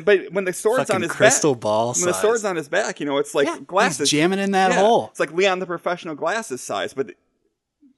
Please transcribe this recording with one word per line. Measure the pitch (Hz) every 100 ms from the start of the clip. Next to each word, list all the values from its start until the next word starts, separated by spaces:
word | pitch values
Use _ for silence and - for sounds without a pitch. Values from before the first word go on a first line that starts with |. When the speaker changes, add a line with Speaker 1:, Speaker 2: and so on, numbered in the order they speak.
Speaker 1:
But | 165 196 -
when | 180
the | 180
sword's | 180 214 247 139
Speaker 2:
Fucking | 190
Speaker 1:
on |
his | 170
Speaker 2:
crystal | - 214 - 156 120
Speaker 1:
back, |
Speaker 2:
ball | 107 107 117
Speaker 1:
when | 123 180
the |
Speaker 2:
size. | -
Speaker 1:
sword's | 208 233
on | 202 170
his | 143
back, | 180 220 -
you | 147
know, | 139
it's | 151
like | 156 294
Speaker 2:
Yeah, | 339
he's | 139
Speaker 1:
glasses. | 180 233 151 143
Speaker 2:
jamming | 147 170 190
in | 196
that | 190 185
Speaker 1:
Yeah, | 175
Speaker 2:
hole. | 208 233 -
Speaker 1:
it's | -
like | 156
Leon | 165 196 185
the | 185
Professional | 170 190 175 170 143
glasses | 156 220 - 123
size, | - 104 90
but | 135 110 - _ _ _ _ _ _ _